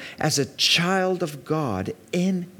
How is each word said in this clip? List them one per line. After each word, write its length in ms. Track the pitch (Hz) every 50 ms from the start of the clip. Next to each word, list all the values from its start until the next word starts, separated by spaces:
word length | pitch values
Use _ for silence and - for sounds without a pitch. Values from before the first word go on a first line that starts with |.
| - - - -
as 180 | - 156 147 143
a 80 | 139
child 760 | - - - - - - - 170 180 190 190 185 185 185 175 180
of 220 | 156 147 139 -
God 480 | - 151 156 151 131 101 92 95 - - - - -
in 400 | - 180 175 190 190 180 175 170 - -